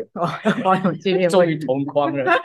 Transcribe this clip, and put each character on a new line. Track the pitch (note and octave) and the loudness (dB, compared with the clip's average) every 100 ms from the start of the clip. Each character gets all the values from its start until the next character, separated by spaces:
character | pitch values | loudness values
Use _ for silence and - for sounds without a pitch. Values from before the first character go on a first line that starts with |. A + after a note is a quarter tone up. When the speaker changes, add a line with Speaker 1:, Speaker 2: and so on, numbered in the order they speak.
| - | -2
Speaker 1:
<laughs> | |
哦， | - E3 - A3 G#3+ F#3+ | -6 -6 -2 -2 0 0
网 | F#3 | 2
友 | F#3+ | 0
见 | D#3 G3 F#3 | -2 -2 0
面 | F3 | 4
会。 | |
Speaker 2:
终 | F#3+ E3+ | 4 2
于 | D#3 | 0
同 | C#3+ C3+ C#3 | -2 -4 -2
框 | C#3+ C#3+ | 0 0
了。 | C#3 B2+ E4+ | -2 0 0